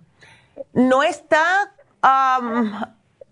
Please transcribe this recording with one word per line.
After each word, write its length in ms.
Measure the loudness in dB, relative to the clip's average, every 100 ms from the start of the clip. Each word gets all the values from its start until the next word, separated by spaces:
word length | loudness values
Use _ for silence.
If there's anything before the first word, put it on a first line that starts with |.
| _ _ -20 _ _ -20 -6
no 280 | 0 2 2
está, 680 | 0 -4 -2 0 2 -2 -4 _ _ _
am, 920 | 2 2 0 -2 -2 -4 -4 -6 -12 _ _ _ -20